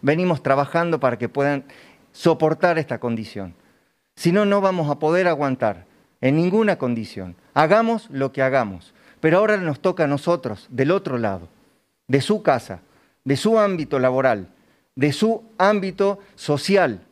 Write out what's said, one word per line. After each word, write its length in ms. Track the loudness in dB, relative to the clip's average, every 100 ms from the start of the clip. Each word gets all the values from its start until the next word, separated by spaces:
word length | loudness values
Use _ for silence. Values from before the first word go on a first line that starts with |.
venimos 400 | 0 0 0 -2
trabajando 580 | 0 0 0 -2 -2 0
para 200 | 0 -2
que 100 | -6
puedan 360 | -2 -2 -2 -6 -20 -20 _ _
soportar 680 | -2 0 2 0 0 0 0
esta 180 | -4 -6
condición. 560 | -4 -6 -8 -10 -12 -14 _ _ _ _ _ -4
Si 160 | 0
no, 140 | 2 2
no 140 | 2
vamos 300 | 0 0 -2
a 80 | -2
poder 300 | 0 2 0
aguantar 580 | 0 -2 -2 -2 -4 -12 _ _ _
en 180 | 0 2
ninguna 420 | 2 2 0 0
condición. 560 | -2 -4 -8 -12 -12 -14 _
Hagamos 560 | 0 4 4 2 -2 -6
lo 220 | -4 -4
que 100 | 0
hagamos. 540 | 0 2 -2 -6 -16 _ _ _
Pero 180 | 2 2
ahora 200 | 2 0
nos 240 | -2 -2
toca 240 | -2 0 0
a 20 |
nosotros, 580 | 0 0 -2 -2 -10 -12
del 180 | -2 0
otro 300 | 0 -2 -4
lado, 280 | -4 -4 -10 _ _ _ _ _ _
de 140 | 0
su 200 | 2 0
casa, 380 | 2 0 -2 -16 _ _ _ _
de 140 | -2 0
su 220 | 2 4
ámbito 400 | 2 0 -2 0
laboral, 480 | 2 2 2 0 -4 _ _ _ _ -2
de 180 | -2
su 300 | 2 0 0 -6 _
ámbito 580 | 2 2 -2 -2 -2 -2 -10
social 680 | -18 -4 -2 2 2 2 -2 -14